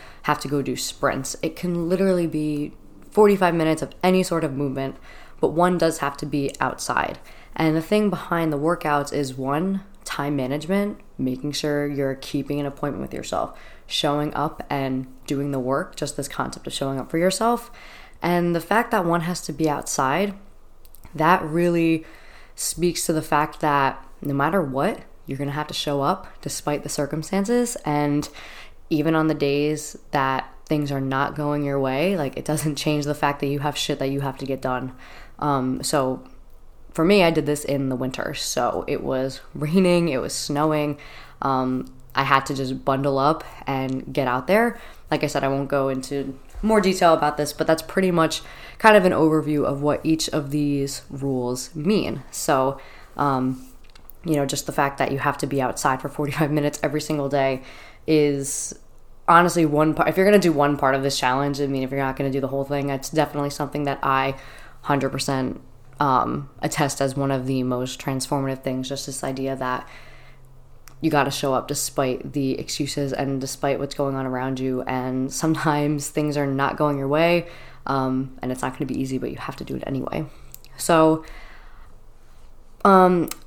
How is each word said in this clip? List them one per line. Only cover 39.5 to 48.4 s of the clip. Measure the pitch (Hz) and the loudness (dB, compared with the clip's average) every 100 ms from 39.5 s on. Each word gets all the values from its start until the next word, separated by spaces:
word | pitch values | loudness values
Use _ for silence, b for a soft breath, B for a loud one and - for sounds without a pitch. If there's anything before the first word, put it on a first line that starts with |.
raining, | 139 151 190 180 175 170 | -6 0 4 6 4 2
it | 127 | 0
was | - | -4
snowing. | - - 143 156 151 147 143 B B B B | -6 -2 0 2 2 0 -4 B B B B
Um, | 135 131 127 127 131 - - 131 | 0 0 0 -2 -6 -14 -8 -2
I | |
had | 139 135 131 | 4 4 2
to | |
just | 135 131 131 - | -4 -4 -2 0
bundle | 135 139 135 | 2 2 4
up | 143 160 - B - | 4 2 -4 B -4
and | 135 131 131 - | -2 -2 -4 -4
get | 135 127 | -2 0
out | 127 131 | 0 2
there. | 208 240 196 B B B | 4 2 -2 B B B
Like | 151 | -2
I | 147 | 0
said, | 143 | 0
I | 135 | 0
won't | 139 139 | 0 0
go | 143 135 | 0 0
into | 131 131 139 135 139 - - | -2 -4 -6 -6 -10 -14 -4
more | 214 214 | 2 4
detail | 190 185 170 | 4 6 6
about | 160 151 147 | 6 4 0
this, | 147 | -2
but | - 160 | 0 2
that's | 160 | 2
pretty | - 196 185 | 0 0 2
much | 170 156 - | 4 2 0